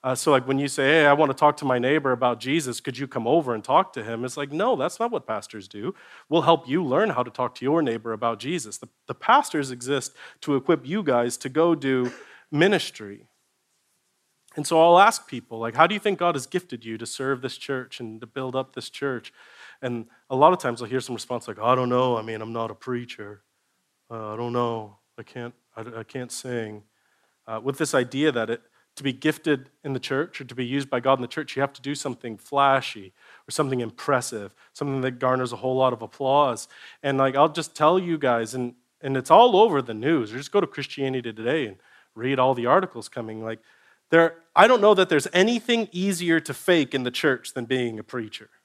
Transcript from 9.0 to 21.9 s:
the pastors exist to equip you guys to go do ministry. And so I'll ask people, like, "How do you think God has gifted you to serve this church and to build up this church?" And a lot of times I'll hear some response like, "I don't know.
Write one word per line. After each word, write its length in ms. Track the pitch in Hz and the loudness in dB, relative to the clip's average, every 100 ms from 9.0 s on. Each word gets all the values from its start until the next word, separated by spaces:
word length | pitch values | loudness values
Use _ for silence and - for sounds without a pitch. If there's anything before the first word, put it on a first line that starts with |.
| - | -16
the 80 | 143 | -8
pastors 540 | - 262 277 160 135 | 4 4 4 -4 -4
exist 440 | 123 123 139 - _ - _ | -8 -4 -4 -4 _ -20 _
to 140 | - 139 | -2 0
equip 300 | 131 160 131 | 2 0 0
you 180 | 196 | -4
guys 340 | 160 123 120 - | 0 2 0 -4
to 120 | 139 | -6
go 260 | 135 170 160 | 2 2 2
do 360 | 135 131 123 - - - _ | 2 0 0 -6 -20 -20 _
ministry. 760 | 147 185 190 - - 104 104 120 _ _ _ _ _ _ _ _ _ _ _ _ - | 2 4 4 -2 -12 -16 -18 _ _ _ _ _ _ _ _ _ _ _ _ _ -10
And 100 | 143 | 0
so 160 | 165 | 4
I'll 180 | 170 175 | 8 8
ask 280 | 208 - - | 8 4 -10
people, 320 | 123 - 113 | -14 -12 -8
like, 160 | 113 117 | -6 2
"How 100 | 170 | 2
do 80 | |
you 60 | 208 | 4
think 180 | 208 180 | -2 0
God 160 | 175 147 | 0 -2
has 120 | - | -4
gifted 360 | 180 175 120 | -8 -8 -14
you 140 | 113 110 | -10 -10
to 80 | 113 | -10
serve 360 | - 135 131 | -6 -4 -4
this 160 | 127 - | -6 -10
church 420 | - 135 120 - | -8 -8 -8 -12
and 220 | 117 110 | -12 -14
to 60 | 117 | -12
build 280 | 135 131 131 | -10 -6 -6
up 180 | 127 | -6
this 160 | - - | -12 -14
church?" 420 | - 143 123 - _ - - - - | -8 -6 -6 -10 _ -20 -20 -20 -12
And 260 | 127 120 110 _ _ | -8 -8 -10 _ _
a 60 | 131 | 4
lot 180 | 156 | 4
of 60 | 180 | 4
times 220 | 131 117 | -2 -6
I'll 80 | 113 | -6
hear 120 | 131 | -6
some 140 | - 117 | -6 -10
response 320 | - 120 - | -8 -10 -10
like, 120 | 104 | -4
"I 160 | 113 127 | 0 2
don't 140 | |
know. 280 | 123 | 2